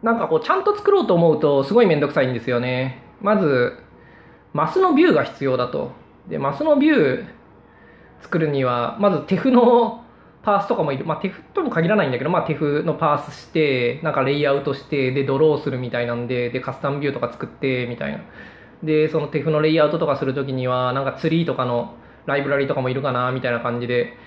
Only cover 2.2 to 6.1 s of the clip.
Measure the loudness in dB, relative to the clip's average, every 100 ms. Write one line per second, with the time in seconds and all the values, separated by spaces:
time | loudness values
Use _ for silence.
2.2 | 0 -2 -2 -2 0 -2 -4 -6 -18 -6
3.2 | 0 2 2 2 0 -4 -20 -20 -20 -20
4.2 | -20 -20 _ -2 0 2 2 6 6 4
5.2 | 0 -4 -2 -2 -2 -4 -8 -12 -20